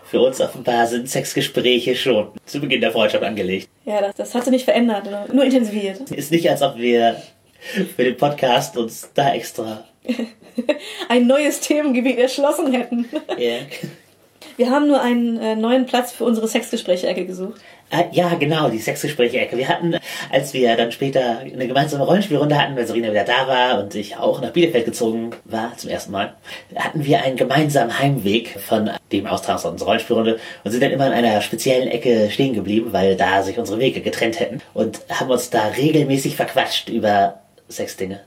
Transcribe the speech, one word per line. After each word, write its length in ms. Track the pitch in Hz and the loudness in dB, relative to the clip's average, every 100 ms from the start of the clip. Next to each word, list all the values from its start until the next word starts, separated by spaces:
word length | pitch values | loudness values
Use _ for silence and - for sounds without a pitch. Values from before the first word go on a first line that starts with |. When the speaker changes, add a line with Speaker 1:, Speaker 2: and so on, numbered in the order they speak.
Speaker 1:
Für 160 | - 117 | -2 2
uns 220 | 127 131 | 2 2
offenbar 440 | - 135 120 120 117 | -4 -2 -2 2 2
sind 220 | 120 127 | 0 -2
Sexgespräche 880 | 143 - - 151 - 123 123 123 123 | -4 -2 -4 -2 0 2 2 2 -2
schon 320 | 135 110 - - | 2 0 0 -10
zu 160 | - 147 | -10 -8
Beginn 220 | 139 131 | -2 0
der 100 | 110 | 0
Freundschaft 320 | 113 107 107 | 2 2 2
angelegt. 420 | 107 107 92 95 - _ - | -2 -4 -4 -4 -6 _ -4
Speaker 2:
Ja, 160 | 208 | -2
das, 120 | 196 208 | -2 -4
das 180 | 208 | -6
hat 100 | 247 | -2
sich 60 | 247 | 2
nicht 120 | 254 254 | 2 2
verändert, 400 | 233 233 202 196 | 2 2 0 -4
nur, 180 | 202 202 | -10 0
nur 100 | 254 | 2
intensiviert. 580 | 269 254 214 208 196 190 269 | 4 4 2 -2 -4 -6 -10
Speaker 1:
Ist 200 | 147 143 | -8 0
nicht, 200 | 165 165 | 2 2
als 100 | 135 | 2
ob 160 | 135 113 | 0 0
wir 400 | 120 120 117 113 - _ _ _ - 196 185 - | 2 4 4 0 -14 _ _ _ -8 -4 -4 0
für 80 | |
den 140 | 127 - | 0 2
Podcast 580 | 143 143 127 123 - 123 | -2 0 2 2 0 -6
uns 320 | 113 - - | -6 -8 -4
da 180 | - 139 | 0 0
extra 520 | 117 - - 110 107 - _ | 0 -6 -10 -10 -10 -16 _
Speaker 2:
<laughs> 1040 | - 240 226 - - - 233 285 - - 370 | -6 -6 -6 -12 -10 -6 -2 -4 -6 -12 0
Ein 180 | 247 240 | 4 6
neues 340 | 277 294 302 | 4 4 0
Themengebiet 580 | - 302 294 247 254 233 | 0 2 2 2 2 2
erschlossen 540 | 254 277 285 311 302 | 2 2 0 2 0
hätten. 320 | 254 233 240 233 302 - 370 | 0 -2 -4 -4 -6 -6 -2
Speaker 1:
Ja. 180 | 120 120 143 - - - _ _ _ _ - - | -2 -2 -8 -12 -12 -14 _ _ _ _ -18 -2
Speaker 2:
Wir 140 | 240 | 2
haben 180 | 277 294 | 4 4
nur 120 | 269 | 4
einen, 380 | 240 240 233 226 | 2 0 0 -2
äh, 140 | 220 220 | -2 0
neuen 300 | 220 262 254 | 2 2 2
Platz 260 | 247 254 | -2 -2
für 120 | - | -2
unsere 240 | 233 220 220 | 0 0 0
Sexgespräche-Ecke 760 | 247 226 226 - 180 180 180 185 | -2 -2 -6 0 0 0 -4 -6
gesucht. 340 | 180 190 226 - - _ | -8 -10 -10 -20 -20 _
Speaker 1:
Äh, 140 | 151 170 | -2 0
ja, 220 | 160 175 | 2 2
genau, 340 | 170 147 160 139 | 0 0 2 0
die 100 | 110 | 0
Sexgespräche-Ecke. 800 | 123 131 147 - 120 120 - 120 | -4 -4 -6 0 0 0 -2 -2
Wir 120 | 135 | -2
hatten, 280 | - 170 - - - - | 0 0 -2 -6 -12 -2
als 200 | - - | -2 -2
wir 240 | 135 120 117 | 0 2 4
dann 140 | 117 | 0
später 480 | - 139 135 123 117 | -2 0 0 0 -4
eine 260 | 139 127 123 | -8 -6 -2
gemeinsame 360 | 131 151 143 | 0 0 0
Rollenspielrunde 560 | 135 185 196 143 151 147 | 2 2 2 0 2 2
hatten, 140 | 139 131 | 0 -2
weil 100 | 110 | -2
Serena 240 | 117 110 | -2 0
wieder 140 | 104 | 0
da 220 | 101 123 131 | 2 0 2
war 360 | 127 127 113 | 2 2 2
und 120 | 101 | -2
ich 220 | 107 101 - | -8 -8 -2
auch 240 | 131 135 | -2 0
nach 100 | 123 | -2
Bielefeld 340 | 175 165 123 | 2 4 2
gezogen 460 | 117 - 113 113 117 - | -2 -2 -2 -2 -6 -10
war 320 | - 110 120 - | -8 -6 -6 -10
zum 140 | - | -8
ersten 200 | 87 - | -8 -6
Mal, 220 | 98 101 - - - - | -6 -6 -8 -18 -18 -12
hatten 300 | - - 160 | -6 -4 -4
wir 180 | 143 143 | 0 2
einen 140 | 135 127 | 2 0
gemeinsamen 640 | 123 139 151 147 117 131 | 2 2 4 2 0 0
Heimweg 580 | 139 139 98 113 117 101 | 0 2 2 0 -2 -12
von 300 | - 110 107 98 _ | -2 0 0 -4 _
dem 140 | 101 80 | -4 -2
Austragen 420 | 92 - 92 - | -4 -2 -2 -4
unserer 200 | - 87 | 2 4
Rollenspielrunde 480 | 113 - 113 113 113 - - | 4 2 2 2 0 -6 -10
und 60 | - | -4
sind 120 | 120 | 0
dann 80 | 135 | 2
immer 160 | 131 135 | 2 2
in 60 | |
einer 280 | 117 120 104 | 4 4 2
speziellen 480 | - 113 131 127 120 | 0 -2 2 2 2
Ecke 400 | 120 127 113 104 | 0 2 4 4
stehen 240 | - 135 | 2 0
geblieben, 380 | 107 92 107 117 | 0 0 0 2
weil 240 | 92 98 95 | 2 2 4
da 260 | 92 95 | 2 2
sich 140 | 95 110 | 0 -4
unsere 200 | 104 107 | -4 0
Wege 220 | 131 98 | 0 0
getrennt 400 | 92 - 117 113 | -6 -2 -2 -2
hätten 200 | 98 - - | -4 -6 -10
und 260 | 107 110 - - | -4 -4 -4 -8
haben 220 | - 131 | -6 0
uns 200 | 123 - | -2 0
da 180 | 113 107 | -2 0
regelmäßig 680 | 107 147 151 135 135 - - | 0 2 2 2 0 0 -2
verquatscht 520 | 123 131 - - - | -2 0 -2 -4 -4
über 520 | 117 107 101 98 - _ _ _ | 0 2 4 4 0 _ _ _
Sexdinge. 520 | - - - 95 95 | -10 -10 -8 -8 -10